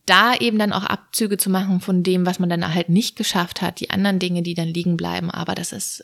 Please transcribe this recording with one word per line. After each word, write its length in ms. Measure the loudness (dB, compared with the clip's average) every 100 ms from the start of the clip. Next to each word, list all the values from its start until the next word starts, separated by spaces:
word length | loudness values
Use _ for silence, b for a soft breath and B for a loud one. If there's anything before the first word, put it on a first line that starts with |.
| 4
da 300 | 6 6 4
eben 240 | 2 2
dann 140 | 0
auch 100 | 0
Abzüge 540 | -2 -4 _ -2 0 0
zu 120 | 0
machen 300 | 0 2 0
von 240 | 2 2
dem, 220 | 2 2 2
was 120 | 0
man 120 | 0
dann 240 | 0 0
halt 160 | 0 2
nicht 260 | 2 2 -4
geschafft 460 | -2 -2 -2 -4
hat, 180 | -6 -6
die 100 | -4
anderen 300 | -2 0 0
Dinge, 240 | -2 -2
die 120 | -4 -4
dann 120 | -4
liegen 300 | -2 -2 -2
bleiben. 340 | -2 -4 -4
Aber 240 | -6 -6 -6
das 160 | -6
ist, 320 | -8 -10 -10